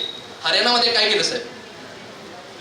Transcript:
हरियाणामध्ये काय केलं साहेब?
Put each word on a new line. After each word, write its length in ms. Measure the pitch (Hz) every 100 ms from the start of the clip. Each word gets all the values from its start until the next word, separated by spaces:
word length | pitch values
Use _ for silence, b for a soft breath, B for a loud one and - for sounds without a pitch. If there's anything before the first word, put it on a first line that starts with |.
| - - - -
हरियाणामध्ये 500 | 160 185 233 240 240
काय 160 | 233 214
केलं 140 | 214
साहेब? 240 | - - - - - - - - - - - - - -